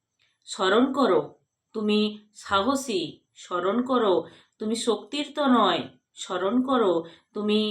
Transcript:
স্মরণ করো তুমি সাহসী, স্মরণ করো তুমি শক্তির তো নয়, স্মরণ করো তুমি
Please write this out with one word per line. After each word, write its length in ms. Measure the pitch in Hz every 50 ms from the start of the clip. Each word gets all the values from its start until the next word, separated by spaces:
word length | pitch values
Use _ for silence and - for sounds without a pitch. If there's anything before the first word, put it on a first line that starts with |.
| _ _ _ _ _ _ _ _ _
স্মরণ 480 | - - - 202 185 196 226 254 277 -
করো 280 | 285 262 208 180 156 - - - _ _ _ _ _ _ _ -
তুমি 260 | 220 208 208 208 214 214 214 214 - - _ _
সাহসী, 680 | - - - 202 196 196 240 277 262 - - 214 180 156 143 - - _ _ _
স্মরণ 420 | - - - 185 175 175 190 214 240 247
করো 280 | 254 262 240 220 208 180 160 - - - - _ _ _ -
তুমি 160 | 220 214 226
শক্তির 520 | 226 - 240 214 208 - - - 294 294 - -
তো 80 | 302 294 269
নয়, 360 | 254 233 208 185 165 - 127 - - _ _ _ _
স্মরণ 420 | - - - 190 180 185 196 226 254 254
করো 300 | 269 269 254 226 190 170 165 165 - - - _ _ -
তুমি 260 | 208 208 208 208 214 214 214